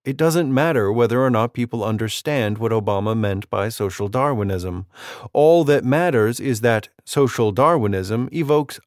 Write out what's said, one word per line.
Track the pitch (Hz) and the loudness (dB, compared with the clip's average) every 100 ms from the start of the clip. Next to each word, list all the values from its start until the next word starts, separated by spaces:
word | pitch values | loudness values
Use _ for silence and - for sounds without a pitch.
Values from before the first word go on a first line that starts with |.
It | 135 135 | -8 0
doesn't | 165 165 143 | 2 2 2
matter | 135 160 139 101 | 2 2 2 2
whether | 113 117 120 | 2 2 2
or | 131 | 2
not | 113 120 | 2 0
people | - 117 120 | -2 -6 -4
understand | 104 110 110 - 151 143 107 107 | -2 -2 -4 -6 -4 -2 -2 -2
what | 113 | 0
Obama | 113 104 101 107 110 | 0 0 -2 0 0
meant | 104 98 - | -2 -2 -4
by | 101 104 | -4 -4
social | - 101 - 101 | -2 -6 -4 -4
Darwinism. | 127 143 120 98 92 90 90 98 - - - - | -2 0 0 -2 -4 -6 -8 -12 -16 -18 -16 -6
All | - 151 170 | 2 4 6
that | 143 143 | 4 2
matters | 123 147 175 127 110 120 | 2 0 2 2 2 0
is | 135 110 | -4 0
that | 117 110 - _ - | 2 0 -2 _ -6
social | 147 131 - 110 | 0 0 2 0
Darwinism | 98 147 170 107 98 95 113 127 | 2 2 2 0 -2 -2 -4 -4
evokes | 160 143 151 139 - | -4 0 0 0 -8